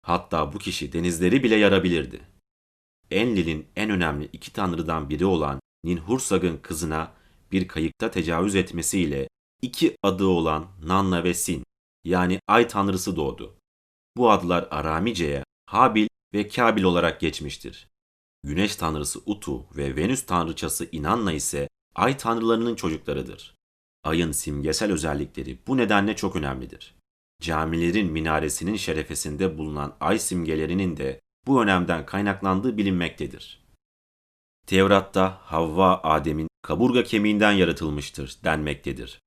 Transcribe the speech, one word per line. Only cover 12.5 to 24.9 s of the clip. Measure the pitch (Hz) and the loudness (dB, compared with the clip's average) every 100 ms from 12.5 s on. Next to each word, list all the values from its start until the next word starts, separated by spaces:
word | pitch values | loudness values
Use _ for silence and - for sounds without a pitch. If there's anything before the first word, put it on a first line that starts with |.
| 107 120 | 4 4
tanrısı | 101 98 92 101 | 0 0 -2 -4
doğdu. | 82 69 - - _ _ _ _ _ _ - | -2 -4 -6 -16 _ _ _ _ _ _ 4
Bu | 120 | 6
adlar | 98 87 87 - | 6 4 0 0
Aramice'ye | 76 78 80 110 85 78 69 67 _ | -4 -2 0 -2 -2 -2 -2 -6 _
Habil | - 101 127 110 107 _ _ | -4 4 4 4 2 _ _
ve | 104 101 | -4 -4
Kabil | - 117 107 | 2 2 4
olarak | 92 87 85 - | 4 4 2 0
geçmiştir. | 82 - 76 - - - _ _ _ _ _ _ | -4 -4 -10 -10 -14 -16 _ _ _ _ _ _
Güneş | 69 78 104 | -6 0 0
tanrısı | - 82 76 71 - | 0 -4 -2 -6 -6
Utu | - 104 - 65 - 71 | -6 -6 -4 -8 -8 -6
ve | 71 | -4
Venüs | 67 95 131 | -2 0 -2
tanrıçası | - 87 82 80 80 - - | -2 -2 -2 -4 -6 -6 -6
Inanna | 78 76 113 101 | -6 -2 0 0
ise | 76 - 71 71 _ _ | -2 -4 -4 -6 _ _
ay | - 110 139 | -2 -2 0
tanrılarının | 117 117 113 113 117 | -2 0 2 2 0
çocuklarıdır. | 110 90 78 - 69 62 - - _ _ _ _ _ | -2 -4 -4 -4 -6 -6 -14 -20 _ _ _ _ _
Ayın | 78 82 85 | -2 0 0
simgesel | 73 - 71 76 - 107 | -2 -4 -4 -2 0 0